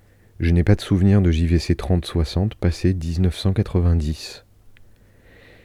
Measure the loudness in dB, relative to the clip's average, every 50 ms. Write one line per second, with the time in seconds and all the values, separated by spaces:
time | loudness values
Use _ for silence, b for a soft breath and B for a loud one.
0 | b b b b b b b b 0 2 2 2 4 2 2 0 2 -2 0 2
1 | 4 4 4 4 4 2 2 2 2 2 2 0 0 0 -4 -4 0 -2 -2 -2
2 | -2 -2 -2 -2 -2 -2 -2 -2 -4 -4 -4 -2 -2 -2 -2 0 -2 -2 -2 -2
3 | -4 -4 -2 0 0 0 -2 -2 -2 -2 0 0 -2 -2 0 0 2 2 2 2
4 | 0 -2 -6 -8 -10 -18 -20 -20 _ _ _ _ _ -20 -20 -20 b b b b
5 | b b b b b b b b b b b b